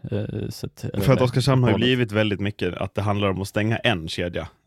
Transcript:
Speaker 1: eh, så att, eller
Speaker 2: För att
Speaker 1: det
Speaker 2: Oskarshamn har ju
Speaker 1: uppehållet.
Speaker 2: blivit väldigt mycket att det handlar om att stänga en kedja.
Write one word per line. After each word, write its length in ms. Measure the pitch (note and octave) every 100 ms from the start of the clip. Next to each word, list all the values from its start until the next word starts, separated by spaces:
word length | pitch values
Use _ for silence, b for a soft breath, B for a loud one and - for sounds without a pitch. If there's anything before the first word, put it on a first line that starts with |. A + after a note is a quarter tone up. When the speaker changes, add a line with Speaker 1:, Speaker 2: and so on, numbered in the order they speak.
| -
Speaker 1:
eh, 380 | G#2 G#2+ G#2+ G#2+
så 160 | - -
att, 180 | -
eller 200 | G#2+ -
Speaker 2:
För 100 | G2+
att 60 | B2+
Speaker 1:
det 60 | B2+
Speaker 2:
Oskarshamn 380 | C3 B2 C3
har 60 | A#2+
ju 40 |
Speaker 1:
uppehållet. 240 | G#2+ B2 B2+
Speaker 2:
blivit 140 | A#2
väldigt 280 | G#2 G#2+ F#2+
mycket 340 | G2+ - F#2 -
att 180 | F#2+ -
det 60 |
handlar 280 | G2+ G2+ G2+
om 120 | F#2
att 60 | G2+
stänga 300 | G#2 G#2+ B2
en 300 | B2 F#2+ D#2+
kedja. 400 | - F2 E2+ D#2+ _